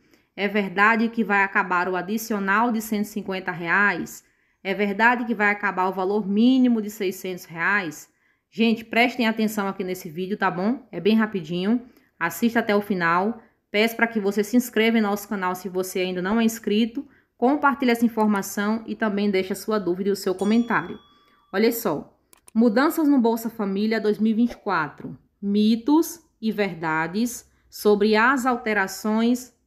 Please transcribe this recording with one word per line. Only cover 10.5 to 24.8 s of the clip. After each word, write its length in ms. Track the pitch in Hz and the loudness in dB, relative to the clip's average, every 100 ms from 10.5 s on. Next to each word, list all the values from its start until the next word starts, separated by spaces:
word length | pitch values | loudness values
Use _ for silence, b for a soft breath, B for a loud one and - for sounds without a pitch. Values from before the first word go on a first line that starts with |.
bom? 380 | 170 202 269 - | 0 -2 -4 -8
É 80 | 175 | -2
bem 160 | 180 | 2
rapidinho. 680 | 220 214 196 151 175 196 240 B B B _ | 4 2 -2 -6 -4 0 -2 B B B _
Assista 420 | 165 - 233 233 | -6 0 0 0
até 140 | 220 | 2
o 60 | 202 | 0
final. 600 | 202 185 170 175 202 233 B B _ | 0 0 2 2 0 -4 B B _
Peço 240 | 208 220 | 0 0
pra 120 | 226 226 | 2 0
que 120 | 220 | 0
você 240 | 196 202 | -2 -2
se 140 | 208 247 | 0 0
inscreva 400 | 247 214 226 226 | 0 0 2 2
em 60 | |
nosso 260 | 208 202 - | 0 -2 -4
canal 260 | 202 180 | -4 -4
se 140 | 185 196 | -4 -6
você 300 | 180 185 190 | -6 -4 -4
ainda 240 | 185 180 | -2 -2
não 180 | 185 226 | -2 2
é 40 | |
inscrito. 640 | 226 226 214 208 233 277 - b b _ | 0 -2 -2 0 0 -4 -12 b b _
Compartilhe 540 | 240 294 285 254 254 | 0 2 2 2 0
essa 160 | 233 240 | 2 2
informação 760 | 226 214 202 190 - 202 226 220 | 2 0 0 -2 -4 -2 -4 -6
e 80 | |
também 360 | 214 220 202 208 | -4 -2 0 0
deixe 220 | 190 185 | 0 -2
a 40 | 190 | -6
sua 220 | - 214 | -2 -2
dúvida 300 | 175 180 202 | -2 -2 -2
e 40 | |
o 40 | 196 | 0
seu 180 | 190 | -2
comentário. 640 | 185 196 226 233 180 175 - b b b b b | -2 2 2 2 -2 -2 -12 b b b b b
Olha 180 | 196 226 | 0 2
só. 460 | 233 196 147 - _ _ _ _ | 2 -4 -4 -8 _ _ _ _
Mudanças 520 | 220 240 208 311 320 294 | 2 4 4 2 2 4
no 120 | 285 | 4
Bolsa 320 | 226 226 233 | 2 0 -6
Família 500 | - 196 196 220 220 | -6 -4 -2 0 0
dois 180 | 214 208 | 0 2
mil 140 | 220 | 0
e 20 | |
vinte 180 | 220 240 | 2 0
e 40 | - | -2
quatro. 600 | 208 175 | -4 -2